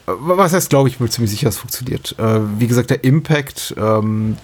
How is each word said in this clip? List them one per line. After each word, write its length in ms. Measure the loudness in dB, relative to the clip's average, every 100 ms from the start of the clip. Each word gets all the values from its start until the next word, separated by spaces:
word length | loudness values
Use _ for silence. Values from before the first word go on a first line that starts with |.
| -8
Äh, 60 | -4
was 380 | 0 2 4
heißt, 160 | 2 2
glaub 160 | 4 4
ich, 100 | 2
bin 140 | -2
ziemlich 200 | 0 -2
sicher, 180 | 0 -2
es 80 | -2
funktioniert. 560 | -8 -10 -8 -8 -8 -4
Äh, 220 | 0 0 0 0
wie 80 | 0
gesagt, 220 | 2 2
der 160 | 0
Impact, 720 | 2 2 2 0 -2 -10 -10 -2
ähm, 640 | 0 2 0 -2 -2 -4